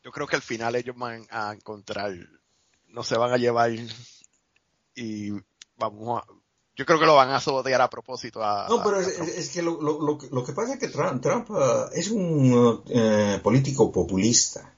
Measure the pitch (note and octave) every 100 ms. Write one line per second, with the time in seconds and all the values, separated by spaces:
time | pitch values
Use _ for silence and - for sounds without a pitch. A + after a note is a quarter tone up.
0 | B2+ C#3+ C#3+ D3 - A2+ A#2 B2 B2 B2
1 | B2 A2+ G#2+ A2+ G#2 G#2 - G#2 F#2+ G2+
2 | G2+ F2+ F2+ _ _ _ _ _ _ A#2+
3 | A2+ A#2 A#2+ B2 A#2+ A#2 A#2 A2+ A#2 A2+
4 | A#2+ - _ _ _ _ _ _ _ B2
5 | A#2 G#2+ G#2 G2+ _ _ - _ A2 G#2
6 | A2+ A#2 - F#2+ _ _ _ - - D#3+
7 | D#3 D3 C3 C3+ - C3+ B2+ B2+ B2 C3+
8 | - B2 A#2 A2+ G#2+ G2+ G2 A3+ G#3 G3
9 | F#3 F3 E3 F3 D3+ F3 E3+ D#3+ D3+ D#3
10 | D3 D3+ C3+ C3 A#2+ C#3+ A#3 C4+ G3+ C3
11 | E3+ C3 - G3+ A3+ G3 C3 A2 G2+ -
12 | F#3+ A3 F3 D3+ C3 A#2+ A#2+ A2 - B2
13 | A2 G#2+ G#2 G2 G#2 B2+ C#3 C3+ G#2 -
14 | E2+ F#2+ A2 A#2 - - -